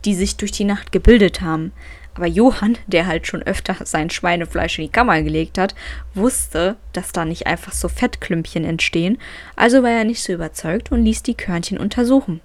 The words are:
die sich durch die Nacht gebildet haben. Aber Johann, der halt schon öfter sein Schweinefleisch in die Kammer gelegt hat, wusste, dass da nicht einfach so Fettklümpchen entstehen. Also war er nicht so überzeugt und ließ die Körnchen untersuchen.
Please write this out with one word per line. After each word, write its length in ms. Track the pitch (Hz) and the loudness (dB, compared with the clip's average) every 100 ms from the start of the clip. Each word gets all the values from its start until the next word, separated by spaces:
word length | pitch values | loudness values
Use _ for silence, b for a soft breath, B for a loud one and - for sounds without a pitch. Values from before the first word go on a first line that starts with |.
die 120 | 208 185 | 0 0
sich 200 | 196 - | 0 -2
durch 160 | 208 | -6
die 140 | - 202 | -2 -2
Nacht 260 | 202 - | -2 -2
gebildet 480 | 190 - 233 190 - | 6 8 10 8 2
haben. 320 | 170 160 160 B B B B - | -2 -2 -4 B B B B -4
Aber 100 | 175 | -2
Johann, 500 | 170 254 - 208 240 - | 2 2 2 0 0 0
der 200 | 175 180 | 0 2
halt 200 | 165 - | -2 -4
schon 160 | - | -6
öfter 320 | - 190 - 185 | -4 -4 -4 -8
sein 260 | - 160 156 | -4 -2 -2
Schweinefleisch 720 | - 175 175 165 - 165 - | -2 0 0 -2 -2 -2 -4
in 60 | 156 | -2
die 60 | |
Kammer 300 | - 240 160 | 2 4 4
gelegt 360 | 151 156 160 - | 2 0 -2 0
hat, 180 | 196 - B B B | -2 -2 B B B
wusste, 640 | 190 233 - - 165 180 226 - | 0 0 0 -4 0 -2 -2 -8
dass 180 | 262 - | -8 -6
da 140 | 185 160 | -4 -4
nicht 200 | 170 - | -4 -4
einfach 280 | 170 - | -4 -6
so 160 | - 180 | -6 -6
Fettklümpchen 760 | - - - - 165 165 170 | -2 -2 -2 -4 -4 -2 -4
entstehen. 540 | 156 165 - 165 175 247 B B B - | -2 -2 0 0 0 -2 B B B 2
Also 260 | 233 262 | 6 6
war 60 | 247 | 4
er 160 | 233 220 | 2 0
nicht 180 | 233 | -2
so 80 | - | -4
überzeugt 600 | 175 160 - 160 165 - | -4 -6 -6 -4 -4 -2
und 100 | 233 | 2
ließ 200 | 220 220 | 2 2
die 100 | - | -4
Körnchen 440 | 233 - 175 - 196 | -4 -2 -4 -4 -4
untersuchen. 600 | 208 - 240 269 262 165 | -2 0 4 4 2 -8